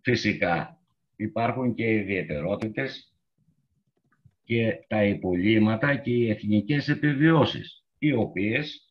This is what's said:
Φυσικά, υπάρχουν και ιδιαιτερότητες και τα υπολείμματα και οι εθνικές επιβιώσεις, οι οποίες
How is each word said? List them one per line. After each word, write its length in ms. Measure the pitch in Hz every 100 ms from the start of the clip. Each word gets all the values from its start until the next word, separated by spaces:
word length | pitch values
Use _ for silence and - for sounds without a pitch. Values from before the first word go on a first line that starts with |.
Φυσικά, 800 | - 120 107 - 92 82 76 - _ _ _ -
υπάρχουν 580 | 107 113 117 123 123
και 200 | 113 113
ιδιαιτερότητες 1200 | 107 95 95 80 76 82 101 110 107 135 - _ _ _ _ _ _ _ _ _ _ _ _ _ _
και 420 | - 117 113 - _
τα 160 | 107
υπολείμματα 920 | 101 98 95 90 101 110 107 110 147 139
και 160 | 120
οι 180 | 120 117
εθνικές 600 | 107 104 107 104 143 139
επιβιώσεις, 960 | 147 147 135 160 165 120 - - - _ _
οι 140 | 151
οποίες 680 | 123 101 92 104 127 151 - _